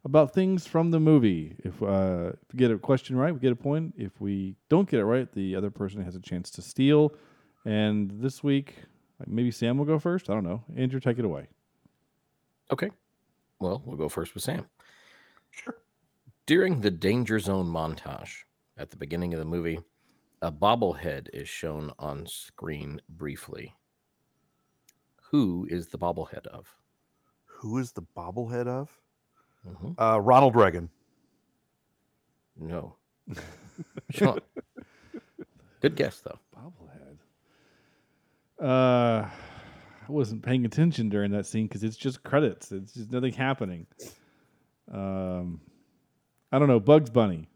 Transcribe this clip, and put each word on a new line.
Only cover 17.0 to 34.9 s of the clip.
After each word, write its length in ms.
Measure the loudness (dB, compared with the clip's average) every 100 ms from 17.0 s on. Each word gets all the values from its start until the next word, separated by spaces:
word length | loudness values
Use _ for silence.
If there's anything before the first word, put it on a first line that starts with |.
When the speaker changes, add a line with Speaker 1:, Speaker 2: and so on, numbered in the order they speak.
| 0 0 0 -2
Speaker 2:
Zone 280 | 0 -2 0
montage 640 | -2 -4 -6 -12 -14 -14 -18 _ _ _ -18
at 140 | -18
the 80 | -14
beginning 360 | -8 -6 -4
of 60 | -6
the 60 | -6
movie, 340 | -4 -4 -6 -12 _ _ _ _ _
a 100 | -8
bobblehead 760 | 0 2 4 0 -2 -6 -8 -10
is 140 | -14 -12
shown 440 | -10 -8 -8 -10 -10
on 260 | -10 -10 -12
screen 720 | -16 -18 -14 -10 -10 -10 -14 _
briefly. 680 | -14 -12 -12 -14 -16 -16 _ _ _ _ _ _ _ _ _ _ _ _ _ _ _ _
Who 380 | 0 2 -2 -4
is 180 | -6 -8
the 100 | -4
bobblehead 480 | -4 -4 -8 -12 -16
of? 280 | -20 -20 _ _ _ _ _ _ _ _
Speaker 3:
Who 320 | -16 -6 -6
is 140 | -6
the 100 | -10 -16 -14
bobblehead 500 | -10 -10 -6 -6 -6
of? 220 | -6 -10 _ _ _ _ _ _ _ -20
Speaker 2:
Mm-hmm. 260 | -12 -12 2
Speaker 3:
Uh, 160 | 6 6
Ronald 380 | 10 10 10 10
Reagan. 340 | 8 6 -8 _ _ _ _ _ _ _ _ _ _ _ _ _ _ _ _ -16
Speaker 2:
No. 360 | -10 -10 -12 _ _ _ -16
<laughs> 80 | -16 -16 -20 -20 -18 -16 -16 -14
Sean. 300 | 0 0 0 _ -18 _ -20 -20